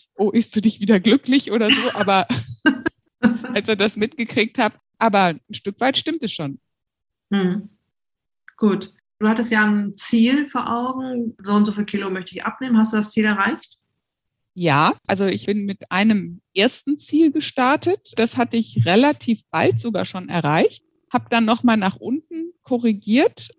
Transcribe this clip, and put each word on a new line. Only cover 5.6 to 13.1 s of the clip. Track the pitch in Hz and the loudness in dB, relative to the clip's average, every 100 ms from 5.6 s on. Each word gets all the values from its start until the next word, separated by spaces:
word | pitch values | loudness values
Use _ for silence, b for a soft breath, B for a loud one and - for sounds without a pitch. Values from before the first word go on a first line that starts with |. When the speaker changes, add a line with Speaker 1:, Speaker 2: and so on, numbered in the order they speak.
| 202 - | -10 -2
Speaker 1:
weit | 254 - | 0 0
stimmt | 320 320 | -2 -4
es | 214 | -4
schon. | - 143 139 _ _ _ _ _ _ - | -6 -8 -8 _ _ _ _ _ _ -4
Speaker 2:
Mhm. | 196 180 196 - _ _ _ _ _ _ _ _ - | 0 0 -2 -8 _ _ _ _ _ _ _ _ 0
Gut. | 214 180 - _ _ - | 0 0 -6 _ _ -2
Du | 214 | 0
hattest | 226 226 | 0 0
ja | 220 208 | 2 2
ein | 208 202 - | 2 -2 -6
Ziel | - 233 233 285 285 | 0 4 4 2 -2
vor | 247 - | -6 -4
Augen, | 240 247 262 262 247 226 - | -4 -4 -6 -6 -6 -6 -8
so | 190 | 0
und | 208 208 | 2 2
so | |
viel | 202 | 0
Kilo | 208 202 196 | -4 -4 -4
möchte | 185 180 | -6 -8
ich | 185 226 | -10 -10
abnehmen. | - 262 220 | -6 0 2
Hast | 220 | 2
du | 214 | 0
das | 208 | -2